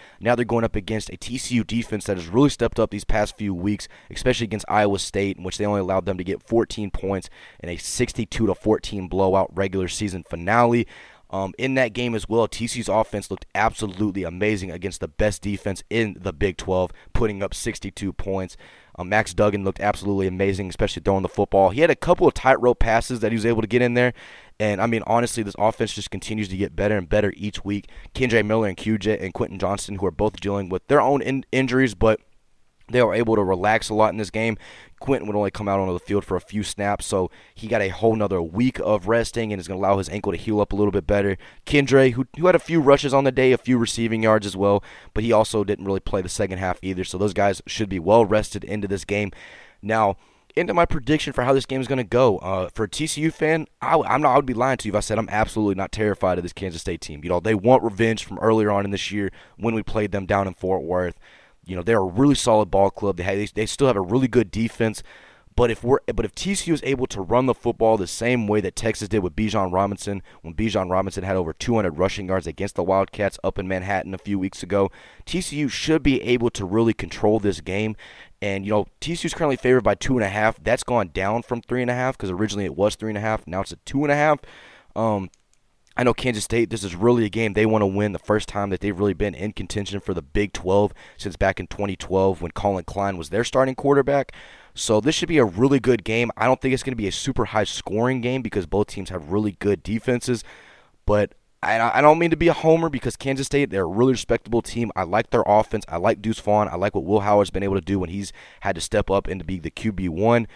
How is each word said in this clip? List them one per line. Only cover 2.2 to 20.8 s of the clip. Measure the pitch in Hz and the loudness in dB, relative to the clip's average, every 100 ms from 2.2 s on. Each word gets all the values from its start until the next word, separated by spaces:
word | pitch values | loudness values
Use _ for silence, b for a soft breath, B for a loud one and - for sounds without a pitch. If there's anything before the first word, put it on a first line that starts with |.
| 82 | 0
really | 113 143 | 4 4
stepped | - 113 - | 4 -2 0
up | 107 | -2
these | 101 | -2
past | - 107 107 - | 0 2 0 -4
few | 104 | -4
weeks, | 87 101 101 - B B | -2 -2 -2 -8 B B
especially | - 127 123 110 | -4 -2 0 -2
against | 107 - | -6 0
Iowa | 104 104 98 | 2 4 0
State, | - 98 98 87 | -2 -2 -2 -4
in | |
which | 90 - | -8 -4
they | 104 | -2
only | 101 | -2
allowed | 92 95 90 | 0 -2 -2
them | 92 | -6
to | |
get | 92 - - | -6 -6 0
fourteen | 117 101 - 101 | 2 2 -4 -6
points | - 95 95 - B B B | -4 -4 -6 -6 B B B
in | 87 | -10
a | 85 | -10
sixty-two | - - 123 - 110 - 104 | -8 -2 -2 -2 -6 0 0
to | 90 | 0
fourteen | 107 107 - 101 90 | 2 0 0 -8 -4
blowout | 92 95 95 - | 0 2 2 0
regular | 85 98 95 90 | -2 -2 -2 -4
season | - 104 92 - | -4 -6 -6 -10
finale. | 87 90 117 120 120 - B B B - | -8 0 4 4 4 0 B B B -8
Um, | 95 95 - | -6 -6 -4
in | 131 | -2
that | 131 120 | 0 0
game | 113 123 110 | -2 -4 -4
as | - | -2
well, | 117 107 | 0 0
T | - 117 | -2 -6
C | 123 | -6
U's | 98 | 0
offense | 107 110 101 - | 0 0 -6 -8
looked | 95 - | -10 -6
absolutely | 98 113 - 104 90 104 95 | 0 0 0 -8 -2 -2 -2
amazing | 85 90 107 101 92 | -6 -2 0 0 -6
against | 87 95 - | -8 -10 -8
the | 85 | -10
best | - 107 - | 0 0 0
defense | 101 98 101 92 - | -6 -4 -6 -8 -4
in | 113 107 - | -2 -2 -4
the | 92 | -10
Big | 76 101 - | -2 -4 -4
twelve, | 95 92 90 b b | -2 0 -2 b b
putting | - 110 98 | 0 0 -2
up | 98 | -6
sixty-two | - 117 - 101 - 98 | -6 -8 -6 -10 -8 -8
points. | - 98 95 92 - B B B - | -6 -4 -4 -6 -12 B B B -12
Um, | 90 | -2
Max | 107 - | 0 0
Duggan | 90 104 101 95 | 2 2 2 -4
looked | - | -2
absolutely | 104 - 98 98 95 | -2 -2 -2 0 0
amazing, | 92 98 95 95 | 0 0 0 -6
especially | - | -4